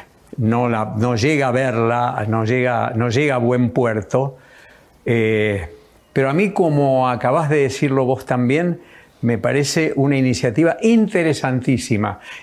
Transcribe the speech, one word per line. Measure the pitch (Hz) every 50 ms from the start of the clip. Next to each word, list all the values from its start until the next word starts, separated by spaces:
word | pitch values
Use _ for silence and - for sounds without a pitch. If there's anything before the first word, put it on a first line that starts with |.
| - - _ _ _ - -
no | - 110 110 117 120 123 120
la, | 117 107 107 107 110
no | 107 117 123 120
llega | 107 117 147 156 139 139 127
a |
verla, | 117 127 135 127 113 113 113 113 117 120 123 123 131 127 107 110
no | 113 113 110
llega, | 107 123 127 123 123 120 113 110 113 120
no | 110 120 120
llega | 107 139 151 147 131
a | 123
buen | 117 120 123 123 123 117
puerto. | - 139 120 117 110 107 101 - - 127 139 139 135 - - - - - - - - - - _ _ _ -
Eh, | - 117 117 110 110 110 107 107 107 101 95 85 80 - - - - - _ _ _
pero | - 139 135 135
a |
mí, | 143 175 214 190
como | 196 220 185 160 147 143 143 135 131 127 127 127
acabás | 123 117 - 123 135 170 156 143
de | 156 147
decirlo | 139 127 - - 147 139 135 135 131
vos | 127 131 - -
también, | - 131 123 123 120 139 160 175 175 165 - - - - - - - _ _
me | - 117 117
parece | 104 104 120 127 143 143 139 - 165 156 156 -
una | 139 135 143 139
iniciativa | 135 131 127 120 - - 123 104 156 165 165 - -
interesantísima. | 226 226 233 226 214 190 - 180 165 160 143 - - 131 127 123 - - 127 107 - - 113 101 104 104 - - - - - -